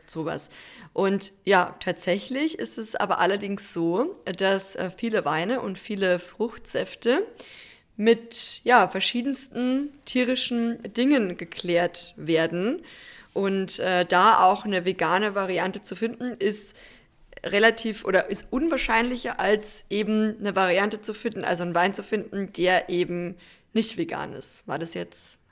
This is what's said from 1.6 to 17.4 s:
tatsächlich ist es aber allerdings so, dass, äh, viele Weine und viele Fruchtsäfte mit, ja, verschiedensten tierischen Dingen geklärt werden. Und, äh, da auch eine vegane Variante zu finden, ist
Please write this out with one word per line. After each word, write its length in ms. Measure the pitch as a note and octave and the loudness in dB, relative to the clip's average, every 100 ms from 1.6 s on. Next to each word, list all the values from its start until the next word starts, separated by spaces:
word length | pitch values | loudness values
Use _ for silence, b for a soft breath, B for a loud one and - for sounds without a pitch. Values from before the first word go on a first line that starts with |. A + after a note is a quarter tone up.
| F3 - | 4 -2
tatsächlich 800 | - F3 - G3 - C4 D#4 - | -6 -4 0 -2 -2 -2 -2 -4
ist 200 | A3+ - | -8 -8
es 180 | G#3+ - | -6 -2
aber 220 | F#3+ - | 0 2
allerdings 560 | F3+ G3+ G3+ G3 - | 2 0 -2 -4 -4
so, 420 | E3+ E3 F3 D#4+ - | -2 0 0 -2 -4
dass, 500 | - F3+ F#3+ G3 F#3+ - | -8 -2 2 2 -2 -4
äh, 140 | F3+ - | -6 -4
viele 300 | A#3 G#3+ D3 | -2 0 0
Weine 340 | D#3 F#3 C4 | 0 0 -2
und 160 | G3+ F#3 | -4 -8
viele 420 | - G3+ F#3+ F3 | -6 0 2 2
Fruchtsäfte 1080 | - - A#3 - - - - - A3+ C#4+ A4 - B B B B B - | -2 -6 -6 -6 -6 -4 -4 -4 0 2 0 -8 B B B B B 0
mit, 640 | G#3+ A#3 - - - - | 4 4 2 -4 -4 -2
ja, 240 | - B3 F#3 | 6 6 6
verschiedensten 1000 | F#3+ - A#3+ B3+ C4 - - B3 C4 C#4+ - - | 2 -2 -2 -2 -4 -6 -2 0 0 -2 -10 -4
tierischen 760 | B3+ B3 B3+ - A#3+ A#3 A#3 - | 0 2 0 0 0 -2 -4 -6
Dingen 420 | A#3 C4 C#4+ G3 F3 | 0 4 4 2 -4
geklärt 800 | E3+ - F3 E3+ F3 - - - | -10 -8 0 2 2 -2 -10 -8
werden. 640 | D3+ D#3+ E3 F3 G3+ E4+ B B B B B | 0 2 2 0 -2 -4 B B B B B
Und, 440 | - G3 G3 F#3+ - | -2 0 0 -2 -2
äh, 280 | F#3 F3+ F3 | 2 2 4
da 360 | F3+ G#3 A3+ | 6 8 8
auch 220 | F#3 G#3 | 6 4
eine 220 | G#3+ F#3+ F3 | 0 -2 0
vegane 480 | F#3 D#3+ F3+ G#3+ | 0 2 2 0
Variante 480 | G3+ F#3+ F3+ F#3 G3 | -2 -2 -2 -2 -4
zu 120 | - F3+ | -8 -4
finden, 360 | A3+ A#3+ B3 A3+ | -4 -4 -8 -2
ist 360 | G#3+ G3+ - - B B B _ - - | -2 -2 -6 -12 B B B _ -20 -12